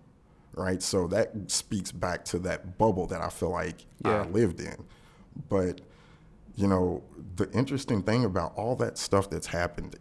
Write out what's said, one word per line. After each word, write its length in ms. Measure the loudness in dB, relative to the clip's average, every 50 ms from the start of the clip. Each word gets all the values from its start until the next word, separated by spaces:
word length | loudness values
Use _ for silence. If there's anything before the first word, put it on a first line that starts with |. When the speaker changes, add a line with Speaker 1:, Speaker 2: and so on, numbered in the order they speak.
| -20 -20 -20 -20 _ _ -20 -20 -20 -14 -8
Speaker 1:
right? 280 | -4 -2 0 0 0 -2
So 240 | 0 0 2 2 2
that 240 | 2 2 2 0 -2 -8 -6 -2
speaks 420 | -4 -4 -2 -2 -4 -4 -4 -4 -6
back 320 | -4 -4 -2 -4 -4 -6
to 120 | -4 -4 -2
that 380 | -2 -2 -4 -4 -6 -8 0 4
bubble 280 | 4 4 4 2 0 -2
that 120 | -2 -4
I 80 | -4 -4
feel 220 | -4 -2 -2 -2
like 340 | 0 -2 -2 -4 -6 -10 -14 -20 -14 -2 0
I 40 | 2
Speaker 2:
Yeah. 140 | 2 2 0
Speaker 1:
lived 340 | 0 2 4 4 4 2 -2
in. 240 | -8 -10 -10 -12 -14 -18 -20 -20 -20 -20 -20 -20 -20 -18 -14 -14 -6 0
But, 340 | 0 2 2 2 -2 -4 -10 -20 -20 -20 -20 -20 -20 -20 -20 -20 -20 -20 -20 -14 -2
you 100 | 2 4
know, 360 | 6 6 6 4 2 0 -2 -6 -12 -18 -16 -14 -12 -2
the 140 | -2 -2 0 2
interesting 500 | 0 0 2 0 -4 0 0 0 0 2
thing 220 | 4 4 4 4
about 300 | 2 2 0 -2 -2 -2
all 180 | -4 -2 -2 0
that 200 | 0 0 -2 -2 -4
stuff 300 | -2 2 4 4 4 2
that's 160 | -4 -6 -6
happened 500 | -4 -2 0 0 0 -2 -6 -10 -10 -10 -8